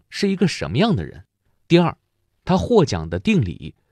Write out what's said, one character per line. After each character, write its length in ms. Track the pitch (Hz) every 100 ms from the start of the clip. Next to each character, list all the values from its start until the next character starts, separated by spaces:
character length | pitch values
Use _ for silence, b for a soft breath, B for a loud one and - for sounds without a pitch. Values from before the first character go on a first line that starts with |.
| _
是 200 | - 202
一 80 | 190
个 100 | 185
什 240 | - 67
么 60 | 131
样 180 | 233 117
的 80 |
人？ 220 | 78 - - _ _ _ _
第 100 | 170
二， 200 | 170 - _ _ _ _ -
他 120 | 180
获 280 | - 240 156
奖 240 | 90 80
的 100 | 85
定 240 | - 208
理 320 | 98 - - - _